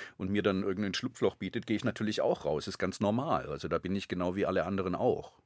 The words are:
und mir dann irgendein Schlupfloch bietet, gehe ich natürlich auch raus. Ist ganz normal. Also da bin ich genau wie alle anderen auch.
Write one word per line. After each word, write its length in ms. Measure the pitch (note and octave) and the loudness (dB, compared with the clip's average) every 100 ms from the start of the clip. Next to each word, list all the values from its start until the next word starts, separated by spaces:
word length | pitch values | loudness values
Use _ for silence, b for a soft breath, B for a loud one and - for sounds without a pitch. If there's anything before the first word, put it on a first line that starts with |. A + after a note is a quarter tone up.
| B B | B B
und 140 | F#2+ | -2
mir 100 | G#2 | 2
dann 220 | G2+ F#2+ | 4 2
irgendein 320 | G2+ F#2+ G2+ - | 0 0 -2 -2
Schlupfloch 400 | A#2+ - G2+ - | -4 2 0 2
bietet, 320 | F#2+ A#2 - | -4 -4 -2
gehe 100 | G#2 | 0
ich 80 | A#2 | 0
natürlich 360 | - G#2+ G2 | -2 -2 0
auch 240 | D2 F2+ D2 | 2 2 0
raus. 220 | D2+ G2 | -2 -2
Ist 120 | - | -2
ganz 200 | F#2 - | -2 2
normal. 480 | G#2 A2+ D#3 G#2 - | 2 2 2 0 -2
Also 200 | C#2+ D#2+ | -6 -2
da 100 | E2 | -2
bin 180 | F2+ G2 | 0 -4
ich 120 | - | -2
genau 280 | F2+ F2+ F#2+ | -2 0 2
wie 120 | E2+ | 2
alle 180 | F#2 E2 | 2 2
anderen 300 | G2 F#2 E2+ | 0 0 2
auch. 380 | A2+ - - - | 2 2 -2 -16